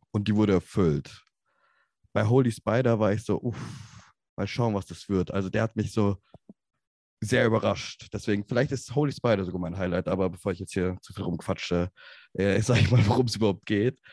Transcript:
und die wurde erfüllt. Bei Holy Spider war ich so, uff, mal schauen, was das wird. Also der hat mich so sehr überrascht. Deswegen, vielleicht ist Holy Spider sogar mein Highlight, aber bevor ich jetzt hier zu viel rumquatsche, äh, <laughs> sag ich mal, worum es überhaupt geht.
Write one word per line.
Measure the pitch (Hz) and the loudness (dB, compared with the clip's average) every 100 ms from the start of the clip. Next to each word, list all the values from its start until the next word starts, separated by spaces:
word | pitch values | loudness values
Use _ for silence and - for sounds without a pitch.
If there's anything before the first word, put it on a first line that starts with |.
| _ | _
und | 104 101 | -4 0
die | 104 | 2
wurde | 107 | 4
erfüllt. | 92 - - 87 71 - - _ _ _ _ _ _ _ _ _ | 4 2 2 2 2 -4 -14 _ _ _ _ _ _ _ _ _
Bei | 104 107 | -2 2
Holy | 127 123 | 4 4
Spider | 110 - 113 127 113 | 0 -2 0 2 2
war | 107 | 2
ich | 107 | 0
so, | - 101 | -2 -2
uff, | 123 104 - - - - - _ _ - | -2 -8 -10 -14 -18 -20 -20 _ _ -8
mal | 98 | -6
schauen, | - 120 | -2 -2
was | 101 - | -2 -6
das | 85 - | -12 -4
wird. | 95 87 | -2 0
Also | 98 92 | -2 -2
der | 107 | -2
hat | 110 - | -2 -2
mich | 101 | -4
so | - 101 98 _ - - - _ _ _ _ _ _ | 0 0 0 _ -20 -20 -20 _ _ _ _ _ _
sehr | 107 123 120 | -2 2 4
überrascht. | 110 110 101 - - - | 4 2 -2 -6 -14 -12
Deswegen, | 113 - 101 101 | -8 -2 -2 0
vielleicht | 117 143 | 0 0
ist | 135 - 120 | -2 -4 -2
Holy | 151 | -2
Spider | 127 123 104 90 | 0 0 0 0
sogar | 90 | -4
mein | 87 92 | -6 -4
Highlight, | 92 87 - | -2 -2 -2
aber | 92 92 | 0 -2
bevor | 92 101 | -2 -6
ich | 90 | -6
jetzt | 95 | -4
hier | - 90 90 | -2 -2 -2
zu | - | -10
viel | - | -8
rumquatsche, | 92 85 - 87 - 87 90 - - - - | -6 -6 -6 -6 -2 0 -2 -6 -20 -20 -12
äh, | - 98 98 | -2 0 2
<laughs> | |
sag | 110 120 | 2 4
ich | 98 | 4
mal, | 120 101 | 4 4
worum | 120 123 | 4 0
es | 101 | 0
überhaupt | 107 95 - | 0 0 -2
geht. | 104 117 - - | 0 0 -2 -10